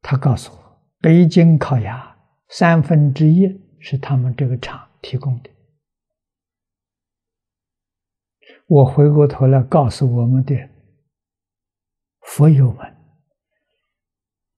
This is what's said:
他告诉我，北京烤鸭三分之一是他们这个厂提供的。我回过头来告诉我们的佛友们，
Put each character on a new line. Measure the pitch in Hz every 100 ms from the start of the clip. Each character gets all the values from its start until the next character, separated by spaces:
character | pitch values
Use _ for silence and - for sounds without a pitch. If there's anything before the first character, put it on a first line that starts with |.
| -
他 | 135
告 | 139 110
诉 | -
我， | - _ _ _ _
北 | 160 170 170
京 | 175 170 156
烤 | - 127
鸭 | 98 123 - _ _ _ _
三 | - 170 165
分 | 143 156 147
之 | 139 156
一 | 170 196 190 _ _
是 | - 135
他 | - 131
们 | 127 117
这 | 135
个 | 127
厂 | - - - _
提 | - 127
供 | 139 120
的。 | - _ _ _ _ _ _ _ _ _ _ _ _ _ _ _ _ _ _ _ _ _ _ _ _ _ _ _ _ _ _ _ _
我 | 151
回 | 135 143 147
过 | 147 147
头 | - 131
来 | 135
告 | 127 165 127
诉 | - 131 120
我 |
们 | 117 131
的 | 131 127 - _ _ _ _ _ _ _ _ _ _ _ _ _ _ _
佛 | - - 151
友 | 139 131
们， | - - _ _ _ _ _ _ _ _ _ _ _ _ _ _ _ _